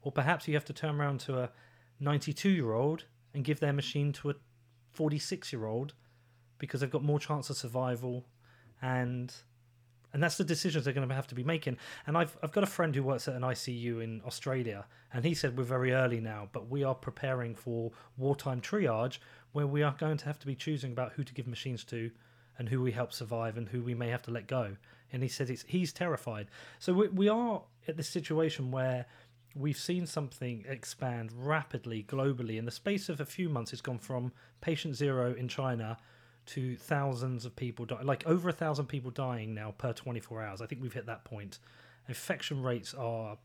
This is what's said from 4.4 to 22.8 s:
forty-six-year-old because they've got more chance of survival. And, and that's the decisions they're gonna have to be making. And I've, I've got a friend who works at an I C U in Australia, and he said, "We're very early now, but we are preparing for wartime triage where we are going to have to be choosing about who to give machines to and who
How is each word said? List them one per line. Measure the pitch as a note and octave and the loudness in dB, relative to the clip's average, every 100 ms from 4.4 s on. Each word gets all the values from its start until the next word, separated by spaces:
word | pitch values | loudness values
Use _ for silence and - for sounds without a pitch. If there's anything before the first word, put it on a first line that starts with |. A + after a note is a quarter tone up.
| - - _ _ _ | -6 -20 _ _ _
forty-six-year-old | - D#3 D3+ - F3 - B2+ A2 A2+ C#3+ - - _ _ _ _ _ | 0 2 2 -2 -4 -4 -4 -2 -2 -2 -10 -20 _ _ _ _ _
because | C#3+ C3+ | -4 0
they've | C3+ | 2
got | C#3+ | 2
more | D3 D3 | 4 2
chance | - D3 C3 | 2 -2 0
of | C#3 | -4
survival. | B2 B2 B2+ B2 B2+ B2 - _ - - - - | -2 2 2 2 0 -4 -6 _ -20 -20 -20 -6
And, | C3 B2+ B2 B2 B2 - - _ _ _ _ _ - | 0 2 2 0 -4 -8 -20 _ _ _ _ _ -6
and | C#3 | 2
that's | E3 - | 2 4
the | |
decisions | D#3 D#3 F#3 D#3 | 2 2 2 2
they're | C3+ | 2
gonna | C3+ B2+ C3+ | 2 2 0
have | C3 | -2
to | B2+ | -2
be | B2+ | 0
making. | E3 D3+ B2 - - - | 0 0 -4 -6 -10 0
And | D#3+ | 4
I've, | D#3+ - | 4 0
I've | D3+ | 0
got | G#3 G3 | 2 2
a | |
friend | - E3 | 4 4
who | C3+ | 4
works | C3+ C3+ - | 2 2 0
at | B2+ | 0
an | B2+ | 0
I | |
C | B2 - | 0 -2
U | A#2+ A#2+ A#2 | -2 -2 -2
in | A2+ A2+ B2 | -2 -4 -6
Australia, | - - C3 A#2 G2+ G2+ - - | -6 -2 0 0 -2 -8 -16 -6
and | B2 | 0
he | C3+ | 2
said, | E3 C#3+ B2 | 4 2 0
"We're | |
very | B2 B2+ C3 | 0 2 4
early | B2+ B2+ A#2 | 6 4 4
now, | A2+ G#2+ G#2 | -2 -4 -6
but | B2+ A#2 | -10 -4
we | C#3 | 0
are | C#3 C3 | 2 0
preparing | - - C3+ C3 A#2+ A2 | -4 -4 -2 0 -2 -4
for | - A#2 A#2 - - - | -4 -2 -2 -6 -18 -2
wartime | C3+ C#3 C#3 B2+ | 2 2 0 -2
triage | - G#3 E3 A2 B2+ - - - - | 0 2 4 4 0 -2 -14 -20 -6
where | D3 C#3+ | -2 2
we | D3 | 4
are | D3 C#3 | 4 4
going | D#3 D#3 | 0 0
to | - | -2
have | D3 | -6
to | C#3 | -6
be | C3 | -4
choosing | - D3+ C3 | -2 -2 -2
about | A#2+ B2+ | -2 -2
who | - | -2
to | C3+ | -4
give | B2 B2 | -4 -6
machines | A#2 C3+ A#2+ - | -6 -4 -6 -4
to | A#2+ A#2 - - - - - | -4 -4 -6 -20 -20 -20 -8
and | A#2+ | 0
who | C3 | 2